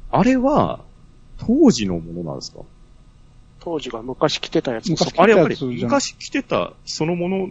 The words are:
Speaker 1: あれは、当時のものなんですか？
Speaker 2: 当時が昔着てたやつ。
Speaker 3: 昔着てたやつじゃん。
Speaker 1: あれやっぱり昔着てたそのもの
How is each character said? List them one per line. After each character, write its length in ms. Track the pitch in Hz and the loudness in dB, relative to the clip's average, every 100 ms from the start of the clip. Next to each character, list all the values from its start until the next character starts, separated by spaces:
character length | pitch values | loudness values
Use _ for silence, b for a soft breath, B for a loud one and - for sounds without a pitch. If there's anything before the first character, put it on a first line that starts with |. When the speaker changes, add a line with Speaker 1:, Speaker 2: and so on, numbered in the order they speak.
| - | -2
Speaker 1:
あ 120 | 139 | 2
れ 120 | 226 262 | 4 4
は、 460 | 262 262 82 58 - - - - - - | 2 2 0 -2 -12 -20 -20 -20 -20 -8
当 340 | - 269 277 | 0 4 6
時 160 | 123 98 | 4 0
の 120 | 85 | -4
も 240 | 85 85 | -6 -10
の 80 | 80 | -8
な 20 | |
ん 60 | 67 | -10
で 20 | |
す 100 | - | -12
か？ 100 | - - - - - - - - - - - | -18 -20 -20 -20 -20 -20 -20 -20 -20 -20 -16
Speaker 2:
当 200 | 175 160 | -8 -8
時 100 | 123 | -6
が 100 | 113 | -10
昔 380 | 123 127 147 - | -8 0 0 0
着 100 | - | -2
て 120 | 165 | -2
た 120 | 139 | -2
や 80 | 113 | -4
つ。 80 | - | -2
Speaker 3:
昔 200 | 156 170 | 0 0
着 20 | |
て 60 | - | 4
た 40 | |
や 60 | 202 | 6
つ 20 | |
じ 40 | |
ゃ 20 | 202 | 6
ん。 60 | |
Speaker 1:
あ 40 | 143 | 4
れ 40 | |
や 60 | 113 | 0
っ 20 | |
ぱ 60 | 127 | -4
り 180 | 135 | -4
昔 320 | 233 277 - - | 0 0 -2 -10
着 140 | - | -8
て 140 | 285 | -6
た 300 | - 110 87 - - | -2 -2 -4 -8 -12
そ 200 | - 156 | -6 -4
の 100 | 175 | -2
も 140 | 175 | -4
の 200 | 190 185 | -4 -6